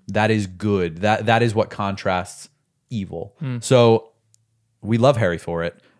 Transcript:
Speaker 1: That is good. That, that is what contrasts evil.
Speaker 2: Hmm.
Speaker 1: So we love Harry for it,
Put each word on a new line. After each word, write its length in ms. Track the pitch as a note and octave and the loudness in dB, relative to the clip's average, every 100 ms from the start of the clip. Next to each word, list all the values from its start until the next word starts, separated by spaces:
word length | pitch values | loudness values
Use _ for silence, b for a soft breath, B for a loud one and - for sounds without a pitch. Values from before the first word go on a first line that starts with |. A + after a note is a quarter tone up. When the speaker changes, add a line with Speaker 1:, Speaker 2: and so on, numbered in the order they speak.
| - | -6
Speaker 1:
That 240 | G2+ A2 | 0 2
is 160 | A2 F#2+ | 0 -2
good. 500 | F2+ G#2+ G2+ F2 E2 | -6 -2 0 -2 -2
That, 280 | G#2 A2 A2 | -2 0 2
that 140 | A2+ | 2
is 100 | A#2 | 2
what 160 | G#2+ G#2 | 0 -4
contrasts 800 | - G2+ G2 G2+ F#2 F2+ - - _ _ _ - | -4 -6 -4 -4 -4 -4 -14 -20 _ _ _ -12
evil. 480 | A2+ F#2+ E2+ A2 - | -10 -8 -10 -14 -12
Speaker 2:
Hmm. 200 | C#3 B2 | -8 -8
Speaker 1:
So 500 | - B2+ A#2 A2+ - _ _ _ _ _ _ _ | 2 6 6 4 0 _ _ _ _ _ _ _
we 160 | G2+ A2+ | -4 2
love 180 | B2+ A#2+ | 4 4
Harry 200 | G2 E2+ | 0 -2
for 240 | - E2+ | -6 -6
it, 180 | E2+ - b b | -6 -10 b b